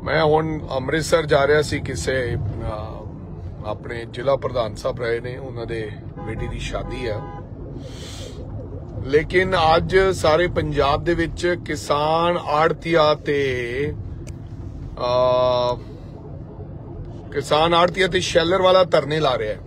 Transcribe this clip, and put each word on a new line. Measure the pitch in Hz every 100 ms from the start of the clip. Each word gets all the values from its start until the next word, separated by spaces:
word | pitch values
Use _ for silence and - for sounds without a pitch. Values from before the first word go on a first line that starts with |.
ਮੈਂ | - 147
ਹੁਣ | 156 156 160 156 -
ਅੰਮ੍ਰਿਤਸਰ | 135 131 160 151 170 151
ਜਾ | 147 139
ਰਿਹਾ | 151
ਸੀ | 147 147
ਕਿਸੇ, | 135 127 - 131 120 120
ਅ, | - - 117 107 110 113 - - - - - - 107
ਆਪਣੇ | 107 - 117 117
ਜ਼ਿਲ੍ਹਾ | 117 127 135
ਪ੍ਰਧਾਨ | 110 120 110 104
ਸਾਹਿਬ | 131 120
ਰਹੇ | 120 117
ਨੇ, | 123 131
ਉਹਨਾਂ | 135 120 113
ਦੇ | 113 107 104 - - 104
ਬੇਟੀ | 110 -
ਦੀ | -
ਸ਼ਾਦੀ | - 104 - 123 123
ਆ। | 101 98 - - - - 135 - - - - - - - - - - - - 131
ਲੇਕਿਨ | 143 156 180 185 185 160 165
ਅੱਜ | 165 185
ਸਾਰੇ | 190 180 165 156 175
ਪੰਜਾਬ | - 156 143 139 151
ਦੇ | 151
ਵਿੱਚ | 170 165 - 175 165 -
ਕਿਸਾਨ | 151 - 147 151 165 170 175
ਆੜ੍ਹਤੀਆ | 151 147 165 160 165 165 151
ਤੇ, | 147 - 143 139 123 120 123 143 - - - - - - - - - - -
ਅ, | 123 123 127 123 127 123 123 123 - - - - - - - - - - - - - - -
ਕਿਸਾਨ | 143 139 151 160
ਆੜ੍ਹਤੀਆ | 170 180 175 185
ਤੇ | 185
ਸ਼ੈਲਰ | 175 170 160 185
ਵਾਲਾ | 185 185
ਧਰਨੇ | 180 165 143 156
ਲਾ | 151 120
ਰਿਹਾ | 107
ਹੈ। | 98